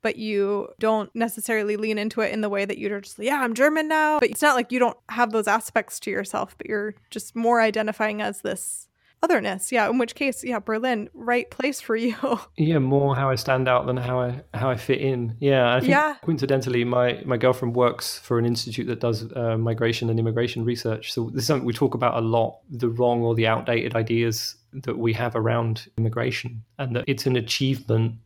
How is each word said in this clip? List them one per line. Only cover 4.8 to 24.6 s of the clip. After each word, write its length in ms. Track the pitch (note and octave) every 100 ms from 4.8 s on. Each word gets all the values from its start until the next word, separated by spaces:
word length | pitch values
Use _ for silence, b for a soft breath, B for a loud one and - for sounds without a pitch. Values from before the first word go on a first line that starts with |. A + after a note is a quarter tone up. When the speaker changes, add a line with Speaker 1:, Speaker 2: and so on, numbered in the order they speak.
| A#3+ - -
Speaker 1:
have 220 | A3+ A#3+
those 160 | A3 G#3
aspects 500 | A3 - A3+ G3+ -
to 100 | -
yourself, 440 | G3 G3+ - - -
but 100 | -
you're 260 | G#3+ G#3 G#3 _
just 280 | A3 - A3+
more 240 | A#3 A#3+
identifying 600 | A3 G#3+ G#3+ - G#3+ G#3
as 200 | G#3 G3+
this 420 | G#3 F#3+ - - - _ _ _
otherness. 480 | E4 C#4 G#3 G3 -
Yeah, 180 | A#3+ G#3
in 80 | B3
which 160 | A3+
case, 300 | - C#4 -
yeah, 160 | B3 A3+
Berlin, 500 | G#3+ A3 B3+ A3+ G#3+ -
right 340 | A#3 A#3+ B3
place 320 | - C4 C4
for 140 | - A3+
you. 200 | A#3+ G#3+
<laughs> 340 | C4 A#3 - -
Speaker 2:
Yeah, 220 | D#3 D#3+
more 380 | C3 C#3 C#3 C3
how 160 | C3+
I 40 | B2+
stand 320 | - C3 B2+
out 200 | B2 B2+
than 100 | B2+
how 240 | B2 B2+
I, 220 | B2 B2+ -
how 160 | - C3
I 60 | B2+
fit 260 | - C3
in. 340 | C3+ B2+ A#2 A2+
Yeah, 360 | C#3 C3+ A#2+ B2
I 40 |
think 100 | B3+
Speaker 1:
Yeah. 260 | C#4 D4+ C#4+
Speaker 2:
coincidentally, 600 | - D3+ C3 C3+ B2+ B2
my, 400 | A#2+ B2 B2 - -
my 100 | A#2+
girlfriend 400 | B2+ B2+ B2 A#2+
works 440 | B2 - - -
for 180 | - A#2+
an 80 | A#2
institute 400 | A#2 - A2+ B2+
that 140 | A#2
does, 260 | A#2+ A2 A2+ B2+
uh, 220 | A#2 A2+
migration 540 | A2+ A2+ A#2 A2+ A#2
and 80 | A2+
immigration 440 | A2+ A2+ A#2+ A#2
research. 480 | A2+ A#2 A#2 A2 -
So 180 | - A#2
this 100 | A#2+
is 60 | A2+
something 180 | C#3 B2
we 80 |
talk 220 | A2 C#3 A#2+
about 200 | B2 A#2
a 60 |
lot, 380 | A2+ A#2 A2+ - _
the 200 | B2 A#2+
wrong 340 | A#2 A#2+ A#2+
or 100 | A#2
the 140 | A2+ A2+
outdated 480 | A2+ A#2+ A#2 B2 A#2
ideas 600 | A2 A#2 A#2 A2 - -